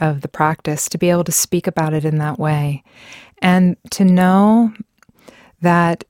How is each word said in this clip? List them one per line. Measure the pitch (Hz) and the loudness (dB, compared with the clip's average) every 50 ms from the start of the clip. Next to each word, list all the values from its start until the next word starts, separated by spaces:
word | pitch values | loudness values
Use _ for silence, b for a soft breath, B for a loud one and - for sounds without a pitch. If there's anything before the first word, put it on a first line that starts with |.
of | 160 156 147 143 | -4 -4 -4 -4
the | - - | -8 -10
practice | - - 156 151 156 - - - 151 151 - - | -4 -2 -2 -2 -2 -4 -6 -6 -6 -6 -6 -8
to | - | -4
be | 170 - 175 | -2 0 0
able | 175 175 175 | 0 0 -2
to | 170 | -2
speak | - - - - - 175 - | -2 -4 -4 -2 -4 -4 -4
about | 185 - - 160 156 | -4 -4 -2 -2 -2
it | 156 156 147 | -2 -2 -2
in | 156 156 | -2 -2
that | 151 147 151 147 - | -2 -4 -4 -6 -4
way. | 151 151 151 147 147 147 143 139 B B B B B B B B B B B _ | -2 -2 -2 -2 -2 -4 -6 -8 B B B B B B B B B B B _
And | - 185 180 185 185 180 175 - _ - | 0 2 4 4 4 2 0 -2 _ -10
to | - - 202 | -2 0 2
know | 185 180 180 180 185 185 190 202 214 220 226 240 220 220 - - - _ _ _ _ b b b b b b b b b _ | 4 4 4 4 4 4 4 4 4 4 4 2 0 -2 -8 -16 -20 _ _ _ _ b b b b b b b b b _
that | 165 175 170 175 170 170 170 - - - | 0 2 2 2 2 0 -2 -4 -8 -8